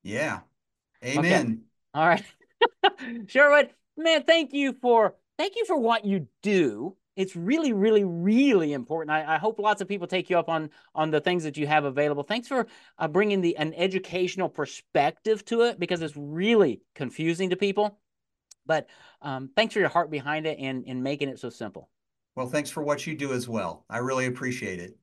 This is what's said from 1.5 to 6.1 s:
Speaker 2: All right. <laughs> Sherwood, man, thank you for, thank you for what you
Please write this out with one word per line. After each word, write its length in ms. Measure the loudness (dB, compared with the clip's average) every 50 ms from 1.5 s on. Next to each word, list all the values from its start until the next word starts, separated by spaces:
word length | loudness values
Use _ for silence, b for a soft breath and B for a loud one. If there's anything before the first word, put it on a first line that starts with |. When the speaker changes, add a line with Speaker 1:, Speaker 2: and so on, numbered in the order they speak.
| -4 -6 -8 _ _ _ _ _ -2
Speaker 2:
All 120 | 2 4
right. 200 | 4 4 2 0 -12 _ _ _ _ _ _ 2 2 _
<laughs> 540 | _ 0 0 0 0 -14 -12 -12 -12 -14
Sherwood, 420 | -2 4 6 6 8 8 6 4 2 _ _ _ _ _ -2
man, 240 | 0 2 2 2 4
thank 300 | 4 4 4 4 0 -2
you 200 | -2 -2 -2 -2
for, 420 | -2 2 4 6 6 6 4 0 _ _ _ _
thank 180 | -4 -4 -4 -2
you 100 | -4 -2
for 120 | 0 0
what 280 | 0 2 2 0 0 0
you 220 | -2